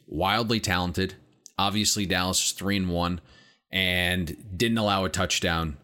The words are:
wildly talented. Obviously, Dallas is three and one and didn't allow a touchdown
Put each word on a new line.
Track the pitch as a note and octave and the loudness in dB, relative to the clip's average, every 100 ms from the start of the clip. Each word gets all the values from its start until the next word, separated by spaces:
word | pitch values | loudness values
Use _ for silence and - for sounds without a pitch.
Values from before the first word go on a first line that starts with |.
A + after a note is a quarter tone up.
| - | -10
wildly | D2+ F#2 A2 A2+ A2+ | -2 0 2 2 0
talented. | G2 F2+ F2+ F2 F#2 - - _ - - | 2 0 0 0 -2 -4 -20 _ -12 -2
Obviously, | G2 G2+ G2+ G#2+ F#2+ | 0 0 0 0 0
Dallas | F2+ F2+ F2+ | 0 0 0
is | - | 0
three | - G2 G2+ | -2 -2 0
and | F#2 | 0
one | F2 F2 F2 - - - _ _ | 0 0 -2 -8 -20 -20 _ _
and | F#2+ F#2 F2+ F2 F#2 E2+ - G#2+ F#2 | -2 0 2 0 0 -2 -6 -8 0
didn't | A#2 A2+ | 2 2
allow | G#2+ G2 F#2+ | 2 2 0
a | |
touchdown | - F2+ - F#2 E2 E2 C#2+ | 0 0 0 0 0 -2 -6